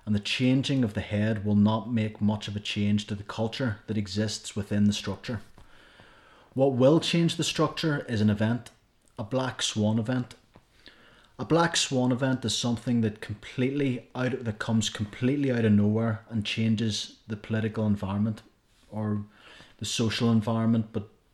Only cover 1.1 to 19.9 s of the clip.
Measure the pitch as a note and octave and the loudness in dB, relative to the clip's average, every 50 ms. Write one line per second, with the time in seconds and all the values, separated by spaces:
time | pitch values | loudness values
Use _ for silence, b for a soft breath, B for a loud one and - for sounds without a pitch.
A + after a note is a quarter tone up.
1.1 | G#2+ G#2 G#2 A2 A2+ G#2 G2 G#2 G#2 G#2 G#2 G#2+ A2 A2+ G2 A2+ B2 A2+ A2 G#2+ | 0 0 2 2 0 0 0 2 4 6 6 6 4 2 -2 -2 -2 0 0 -2
2.1 | G#2+ - G#2+ G2+ G#2+ G#2 - - G2+ G#2 - - - G#2 G#2 G#2 G#2 G#2 G#2 - | -2 0 0 0 0 0 -4 -6 -8 -8 -6 -4 -4 -2 0 2 2 0 0 -4
3.1 | A2 G2 G2+ - - - A2+ A2 - - C#3 A#2+ G#2 - - - G#2 G#2+ G2+ F#2 | -8 -8 -8 -10 -6 -4 -4 -4 -4 -4 -4 -4 -4 -6 -8 -6 -4 -4 -4 -4
4.1 | F#2 G#2 A2 G#2 - - - - - G#2+ G2 - G#2 G#2 G#2 G#2 G#2 - - G#2+ | -2 -2 -2 -2 -4 -8 -10 -8 -8 -8 -6 -2 0 2 4 4 2 0 -4 -6
5.1 | G2 - - - A#2+ G#2+ - - - B B B B B B B B B B B | -8 -8 -8 -8 -8 -10 -10 -14 -20 B B B B B B B B B B B
6.1 | B B B B B B B B B B2+ C3+ C#3 C3 A#2+ B2+ C3+ D#3+ E3 - - | B B B B B B B B B 2 2 2 4 6 6 6 6 6 4 2
7.1 | - E3+ E3+ E3 - - D3 - - - D#3+ C#3+ - - - D#3+ D3 C#3+ - - | 2 2 2 2 2 0 -2 -2 0 0 0 0 0 -2 -2 -2 -2 -2 -2 -4
8.1 | A#2+ G2+ G#2+ G#2+ G#2 G#2 G#2+ A2 A#2+ A#2+ - - - _ _ _ _ _ _ _ | 0 2 4 2 4 2 2 0 0 -2 -4 -10 -20 _ _ _ _ _ _ _
9.1 | _ - A2+ - C3 B2+ C3 B2+ A2+ - - - - A2 G#2 G#2+ A2 A#2 A2 C3 | _ -12 -8 -4 -2 -2 -2 -2 -4 -4 -6 -4 0 0 2 2 2 0 0 0
10.1 | B2+ B2+ A#2+ - - - _ _ _ - _ B B B B B B B B B | -2 -2 -4 -6 -10 -20 _ _ _ -20 _ B B B B B B B B B
11.1 | B B B B B - A2+ G#3 D3+ E3 E3+ E3 - - - - C#3 B2+ B2 B2+ | B B B B B -12 -4 0 2 2 2 2 2 0 -2 0 0 0 2 2
12.1 | B2+ A#2+ C#3 C3 C3 B2+ - A2 - - - B2 A#2+ A2 - C3+ A#2+ A#2 A2+ A2 | 2 2 0 0 0 0 -2 -4 -4 -2 -2 -2 -2 -2 -2 0 0 2 2 0
13.1 | G#2+ - - - G#2+ - - - - - B2 C3 C#3 D3 C#3 C3+ B2 A#2 - - | -2 -4 -10 -12 -12 -12 -12 -12 -4 -2 -2 -2 0 0 0 0 -2 -4 -8 -10
14.1 | _ B2 B2+ B2+ B2+ C3 - A#2 G#2 - - - A#2 A2+ G#2+ - - - G#2+ G#2 | _ -4 -2 -2 -2 -2 -4 -6 -6 -4 -2 0 0 2 0 0 -4 -4 -6 -6
15.1 | - - B2+ B2 C#3+ D3 C#3 C3 B2 A#2 A2 A2 G#2 G#2 G2+ G#2 G#2+ A2 A#2 A#2 | -4 -2 0 0 2 2 0 0 2 2 4 6 6 6 6 4 4 2 2 0
16.1 | A2 G#2 - - A#2 A2 G#2 - - A2+ A2+ A2 A2+ G#2 A#2 A2 G#2 - - - | -2 -2 -6 -6 -6 -4 -4 -2 -2 0 2 2 2 2 0 -2 -2 -4 -6 -8
17.1 | - - _ - A2+ G#2 - - A2+ A2 A2 A2 G#2+ A2+ G#2+ G#2+ G2+ G2+ - F#2+ | -14 -20 _ -10 -10 -10 -6 -4 -2 -2 -2 -2 -2 0 0 0 0 0 0 -2
18.1 | G2 G2+ G#2+ A2+ G#2+ - - - _ _ _ _ _ _ _ _ - G#2+ G#2+ G#2+ | 0 0 0 0 -2 -4 -10 -18 _ _ _ _ _ _ _ _ -8 -6 -4 -2
19.1 | G#2 G#2 G#2 B B B B B B B B B B _ A2 - | -2 -4 -6 B B B B B B B B B B _ -8 -6